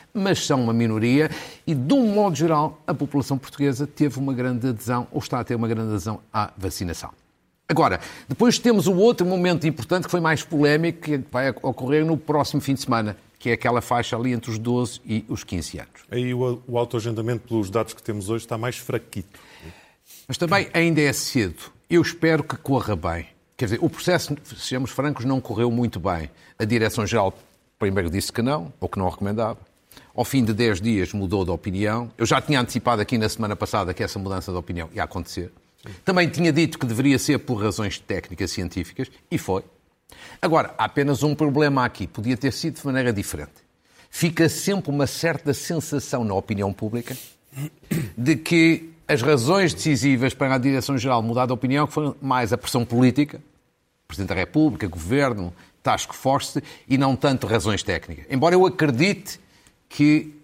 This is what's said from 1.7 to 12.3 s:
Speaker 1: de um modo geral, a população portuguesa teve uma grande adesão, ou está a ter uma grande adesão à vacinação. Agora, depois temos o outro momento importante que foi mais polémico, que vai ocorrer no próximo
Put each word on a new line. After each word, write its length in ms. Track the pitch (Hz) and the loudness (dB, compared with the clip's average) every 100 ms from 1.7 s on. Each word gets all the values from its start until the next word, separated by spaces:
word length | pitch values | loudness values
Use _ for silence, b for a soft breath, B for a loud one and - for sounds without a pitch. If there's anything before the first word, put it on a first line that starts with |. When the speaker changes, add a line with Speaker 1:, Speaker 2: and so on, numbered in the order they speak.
| 143 | -2
Speaker 1:
de 180 | 135 | 2
um 200 | 277 226 | 4 4
modo 220 | 208 202 139 | 4 2 2
geral, 440 | 165 151 151 - - | 2 2 0 -4 -6
a 60 | |
população 440 | 147 143 143 123 135 | -4 0 -2 0 -4
portuguesa 480 | - - 143 131 143 | -4 -2 0 0 -4
teve 340 | - 147 120 | 0 0 0
uma 140 | 135 | -2
grande 340 | 123 127 123 127 | -2 -2 0 -2
adesão, 360 | 113 117 123 120 | -2 -2 -2 -2
ou 80 | - | -6
está 220 | - 131 | -4 -4
a 20 | |
ter 100 | 110 | -2
uma 140 | 120 113 | -2 0
grande 220 | 113 110 | 0 -2
adesão 320 | 104 101 107 - | -2 -4 -8 -4
à 180 | 107 104 - | -2 -2 -4
vacinação. 520 | 92 - 90 80 - - _ _ _ _ - | -8 -4 -6 -6 -10 -16 _ _ _ _ -2
Agora, 320 | 143 135 92 B B - | 2 4 2 B B -10
depois 300 | 135 240 - | 2 4 4
temos 300 | 240 214 160 | 4 4 4
o 80 | 180 | 6
outro 300 | 226 - 180 | 6 4 2
momento 420 | 185 180 170 160 | 2 2 2 0
importante 380 | - 110 185 - | -2 -2 -2 0
que 60 | |
foi 100 | 180 | 0
mais 220 | 160 156 | 2 0
polémico, 580 | - 147 147 151 170 165 | 0 2 4 4 2 -2
que 160 | 151 143 120 | -4 -4 -2
vai 200 | 123 135 | -2 -2
ocorrer 560 | - 135 117 127 151 156 | -2 -4 -4 0 2 4
no 100 | 160 | 0
próximo 440 | - | 0